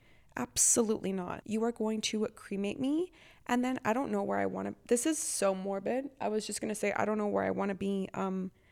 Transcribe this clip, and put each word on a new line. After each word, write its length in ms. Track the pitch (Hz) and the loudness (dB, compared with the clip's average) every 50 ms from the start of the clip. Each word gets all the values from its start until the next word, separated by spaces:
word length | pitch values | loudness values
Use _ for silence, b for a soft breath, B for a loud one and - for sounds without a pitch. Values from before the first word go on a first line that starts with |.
| b b b b b b b | b b b b b b b
Absolutely 760 | - 247 - - - - - - 240 226 208 220 - - 190 | -4 -4 -2 2 2 4 6 6 6 4 4 2 0 0 -2
not. 320 | 190 190 180 180 - - - | -2 -2 -4 -4 -6 -8 -6
You 180 | - 208 220 226 | -4 -2 0 0
are 60 | 240 | 0
going 300 | 233 - 214 220 220 214 | 0 0 0 0 0 0
to 260 | - - - 214 214 - - | -2 -2 0 0 0 -2 -4
cremate 440 | - - - 202 190 202 202 - - | -8 -10 -6 -4 -2 -2 -2 -2 0
me, 320 | 254 269 302 320 370 359 B B B B B B B | 0 0 2 2 0 -2 B B B B B B B
and 180 | - 247 247 247 | 0 0 2 2
then 160 | 254 262 - - | 0 -2 -2 0
I 80 | 214 220 | 0 0
don't 180 | 254 277 226 | 0 0 0
know 120 | 208 202 202 | 0 -2 0
where 160 | 196 196 202 | 0 0 0
I 80 | 196 | 0
wanna, 260 | 190 190 190 196 202 208 - - | 0 0 -2 -4 -6 -6 -6 0
this 180 | - 240 240 - | 2 2 2 2
is 140 | 320 311 - | 2 0 0
so 340 | - - - - 196 196 190 | -2 -4 -2 0 2 2 0
morbid. 560 | 190 190 196 196 196 190 214 233 262 277 277 - - | 0 -2 -4 -4 -2 -2 0 0 0 -2 -4 -6 -4
I 100 | - 208 | -2 0
was 180 | 214 220 208 | 0 0 -2
just 140 | - 208 - | -4 -6 -4
gonna 120 | 233 220 208 | -4 -4 -4
say, 200 | - 208 202 - | 0 0 0 2
I 120 | - 202 | 2 2
don't 140 | 208 214 214 | 2 2 0
know 80 | 208 | 0
where 160 | 208 196 196 196 | 0 2 2 2
I 80 | 190 | 2
wanna 240 | 190 190 196 202 196 | 0 0 0 -2 -2
be, 340 | 185 196 196 196 196 190 - - | -2 -2 -2 0 0 -2 -4 -4
um, 340 | - 190 190 190 190 185 190 - b b b | -2 -2 -2 -2 -2 -4 -6 -8 b b b